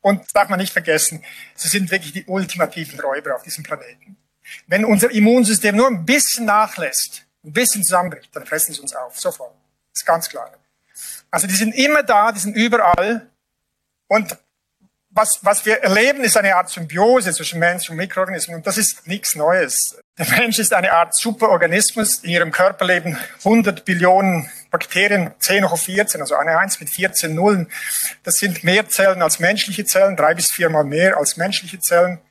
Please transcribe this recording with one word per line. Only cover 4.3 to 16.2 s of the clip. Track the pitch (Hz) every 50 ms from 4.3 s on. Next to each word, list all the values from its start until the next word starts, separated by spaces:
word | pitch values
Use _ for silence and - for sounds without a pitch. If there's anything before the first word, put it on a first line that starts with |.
| _ _ _ - - - _ -
Wenn | 175 202 214
unser | 233 208 196 220 240
Immunsystem | 247 214 208 220 240 254 233 196 220 - - 208 202
nur | 214 247 269
ein | 240 175 165
bisschen | 190 269 294 - - - 240 233
nachlässt, | 214 202 214 214 - - - 165 135 - - - - - - _ _ _ _ _
ein | 156 147
bisschen | 220 247 - - 208
zusammenbricht, | 180 - 185 180 180 175 156 - - _ _
dann | 147 -
fressen | - 156 156 - - 151
sie | 143
uns | 139 139 -
auf, | 135 127 123 - -
sofort. | - 185 - - 131 117 _ _ _ _ _ _ _ _
Ist | _ - -
ganz | - 165 165 165 -
klar. | - 127 117 - - _ _ _ _ _ _ _ _ - - - - - _ _
Also | - 165 - 190
die | 190
sind | 190 220 220 220
immer | 262 262 294 302 302 277
da, | - 226 202 208 233
die | 214 196
sind | 170 208 202
überall. | 214 226 240 226 226 - 175 175 175 185 208 233 220 - _ _ _ _ _ _ _ _ _ _ _ _ _ _ _ _
Und | _ 190 220 202 - - _ _ _ _ _ _ _ _ _ _ _ _ _ _ _
was, | 190 214 214 214 - -
was | - 202 208 208 -
wir | 214 220 208
erleben, | - 196 190 208 233 269 285 277